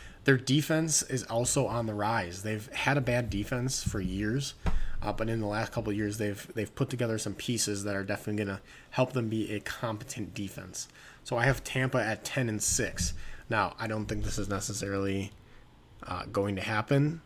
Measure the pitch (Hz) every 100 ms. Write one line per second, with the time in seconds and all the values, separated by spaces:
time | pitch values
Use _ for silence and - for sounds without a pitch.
0 | - - - 131 - 139 151 160 160 151
1 | - 131 - 113 120 - 117 117 110 104
2 | 104 113 87 92 107 107 104 - - 139
3 | 127 120 113 101 107 123 127 - - 107
4 | 90 95 107 127 139 - - - - -
5 | - 104 110 113 104 104 110 - 110 104
6 | 107 104 104 101 - 113 101 - 131 123
7 | 120 110 107 98 - 117 - 101 101 98
8 | 98 104 - 104 101 95 - - - -
9 | 127 127 113 110 101 104 - - 120 107
10 | 117 - 92 101 98 95 92 92 - -
11 | - - - 120 127 127 - 131 131 127
12 | 110 107 - - 120 107 - - 107 -
13 | - - - - - 110 92 - 113 107
14 | 104 104 104 98 98 98 - 104 101 98
15 | 98 98 101 - - - - - - -
16 | - 90 - 101 101 98 92 107 104 139
17 | 147 165